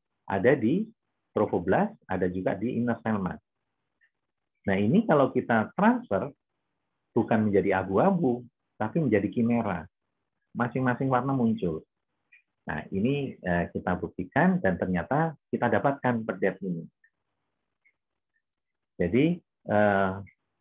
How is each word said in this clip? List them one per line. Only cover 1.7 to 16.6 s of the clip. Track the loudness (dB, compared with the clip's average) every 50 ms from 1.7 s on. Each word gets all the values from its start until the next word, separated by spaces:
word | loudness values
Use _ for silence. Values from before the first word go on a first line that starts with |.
| 2 2 2 0 -4 -10 _ -6
ada | -2 -2 -2
juga | -2 -2 -2 -4 -4 -4 -4
di | -4 -4 -4 -2
inner | -2 -2 -4 -4 -2
cell | -2 -2 -2
mass. | -2 -6 -6 -10 _ _ _ _ _ _ _ _ _ _ _ _ _ _ _ _ _ _ _ _ _ _ _ _ _
Nah, | -2 0 0
ini | 2 2 2 2 2
kalau | 2 2 2 2 2
kita | 0 -2 0 0 0 0 0 -2 -2
transfer, | 0 2 2 2 0 -2 -4 -4 -4 -4 -6 -10 _ _ _ _ _ _ _ _ _ _ _ _ _ _ _ -2
bukan | -2 0 2 2 2 2 4
menjadi | 2 2 2 2 0 0
abu-abu, | 0 0 2 2 4 4 2 2 0 0 -2 -2 -6 -14 _ _ _ _ _ -8
tapi | -6 -4 -2 -2
menjadi | 2 2 2 2 2 0
kimera. | 0 0 0 2 0 0 0 -2 -4 -6 -8 -12 _ _ _ _ _ _ _ _ _ _ _ _
Masing-masing | -6 -4 -4 -2 -2 0 0 0 0 0 0 0
warna | 0 0 0 0
muncul. | 0 0 2 0 0 0 -2 -4 -4 -6 -10 _ _ _ _ _ _ _ _ _ -20 _ _ _ _ _ _ -8
Nah, | -8 -8 -8 -6 -4
ini, | -2 0 0 0 -2 -4 -6 -8 -6
eh, | -2 0 0 0 0 -2
kita | -6 -6 -4 -2 -2 -2
buktikan | -4 -6 -8 -8 -10 -2 0 2 2 4 2 2
dan | 0 0 0 0
ternyata | -2 -2 -2 -2 -2 0 0 0 0 -2 -4 -10 _ _
kita | -4 -2 0
dapatkan | 0 2 2 2 0 -2 0 -2 -2 -2 -2 -4 -6
pedet | -4 -2 -2 -2 -2 -4